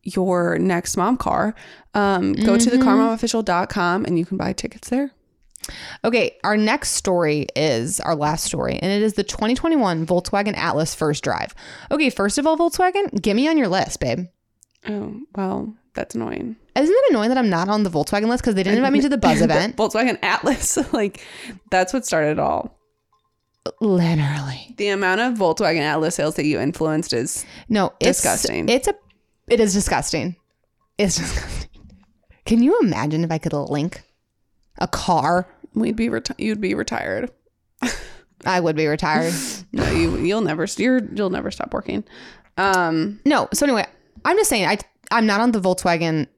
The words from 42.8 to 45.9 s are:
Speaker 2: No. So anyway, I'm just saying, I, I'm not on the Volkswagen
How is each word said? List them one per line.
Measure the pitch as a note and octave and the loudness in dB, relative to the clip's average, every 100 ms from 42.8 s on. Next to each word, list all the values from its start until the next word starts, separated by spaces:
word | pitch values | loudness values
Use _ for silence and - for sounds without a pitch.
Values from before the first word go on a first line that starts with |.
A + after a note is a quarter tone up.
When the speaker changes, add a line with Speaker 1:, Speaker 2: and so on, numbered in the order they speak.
| E3+ D#3+ G#3 G#3 C#4 | 2 0 -2 -2 2
Speaker 2:
No. | D4 - | 2 2
So | - C#4+ | 0 2
anyway, | A3+ - _ _ - C4+ | 2 -2 _ _ -4 0
I'm | F#4+ | 2
just | G#4+ | 2
saying, | A#3 E3+ | 2 2
I, | G#3 - _ - | 0 -4 _ -2
I'm | A#3 A3 | 2 4
not | G3+ | 4
on | A#3+ | 2
the | A3 | 2
Volkswagen | F#3 F#3 F#3 | 2 2 2